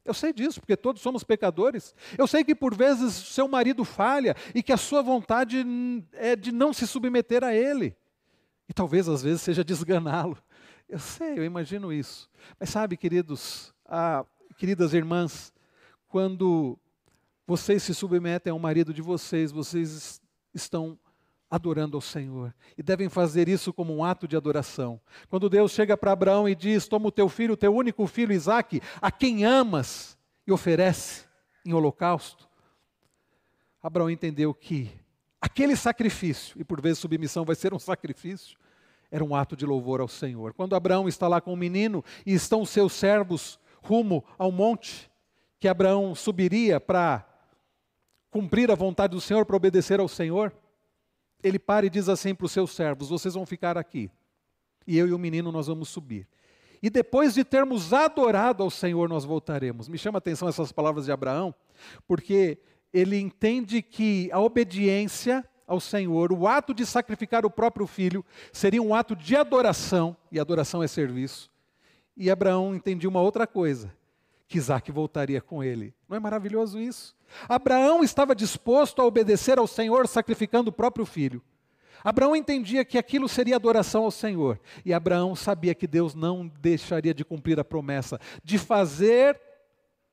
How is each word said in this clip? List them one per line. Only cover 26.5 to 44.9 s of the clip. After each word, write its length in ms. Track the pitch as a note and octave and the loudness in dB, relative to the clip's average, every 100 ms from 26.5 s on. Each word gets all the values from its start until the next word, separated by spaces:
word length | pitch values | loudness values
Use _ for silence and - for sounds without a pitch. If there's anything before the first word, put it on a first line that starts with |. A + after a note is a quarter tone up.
diz, 360 | F3 G3 G#3+ - | 0 0 0 0
"Toma 180 | G#3+ G#3+ | -2 0
o 40 | |
teu 180 | G#3+ F#3+ | 2 2
filho, 240 | - A#3 | 2 -2
o 40 | G#3+ | 2
teu 160 | G3+ | 2
único 320 | A3+ A#3+ - F#3+ | 2 0 -2 -4
filho, 280 | - A#3 | -2 0
Isaque, 480 | F#3+ D3+ A#3 - D3+ - - | 0 2 0 0 -6 -8 -4
a 80 | G3 | -4
quem 360 | - C4 G#3+ G#3+ | 0 0 2 4
amas, 720 | C4 A#3 D#3 A#2+ - - _ _ _ - | 4 4 0 -4 -8 -16 _ _ _ -2
e 60 | |
oferece 720 | F#3 F3+ E3 F#3 - - - - _ _ _ F3 | 0 2 4 4 2 -6 -14 -20 _ _ _ -2
em 80 | |
holocausto." 760 | E3 D3 - F3 E3 - - _ _ _ _ _ _ _ _ _ _ _ _ _ _ | 2 2 0 -2 -2 -4 -20 _ _ _ _ _ _ _ _ _ _ _ _ _ _
Abraão 280 | E3 E3+ E3 | -12 -4 -4
entendeu 440 | E3 E3+ D3 D3+ | -4 -6 -2 -2
que 380 | C#3+ - D3+ A2 - _ _ _ - | -4 -8 -8 -8 -14 _ _ _ -8
aquele 380 | - - C#4+ C#4 | -6 0 0 2
sacrifício, 800 | A#3+ A#3 A3+ - F3 - - - | -2 0 -2 -2 -4 -4 -10 -14
e 60 | D#3+ | -8
por 160 | D#3+ | -4
vezes 180 | E3 D#3 | -2 -2
submissão 460 | E3 D#3+ D3+ F3 D#3+ | -4 -4 -4 -6 -4
vai 100 | D#3+ | -2
ser 180 | F#3+ | -2
um 60 | F#3+ | -6
sacrifício, 800 | - F3+ D#3+ - E3 F#3+ - _ _ _ _ _ _ | -6 -8 -6 -12 -12 -14 -18 _ _ _ _ _ _
era 140 | D3+ | -6
um 100 | D3+ | -2
ato 220 | C#3+ C#3 C3+ | -2 -2 -4
de 100 | C#3+ | -2
louvor 360 | C3+ B2 C3 | -2 -2 -4
ao 80 | B2 | -4
Senhor. 440 | - C3+ A#2 A2 | -6 -10 -8 -12
Quando 220 | - F#3+ F#3+ | -8 -2 0
Abraão 320 | F#3 F#3 F#3+ | 2 2 0
está 220 | - F3 | 0 2
lá 100 | F3 | 2
com 140 | F3+ | 0
o 40 | F3+ | -6
menino 460 | F3 F#3+ A3 F#3 - - G3 | -2 0 -2 -2 -8 -12 0
e 80 | |
estão 320 | F#3 - A3 G3+ | 0 2 0 0
seus 260 | G#3 G3 | 2 2
servos 680 | - G3 G#3 F#3 E3 - - _ _ | 2 2 4 2 -4 -8 -18 _ _
rumo 400 | - A#3 G#3+ D#3 - - | 0 0 2 0 -2 -4
ao 140 | F#3 | -2
monte, 580 | F3+ A3 A#3 - | 2 0 0 -8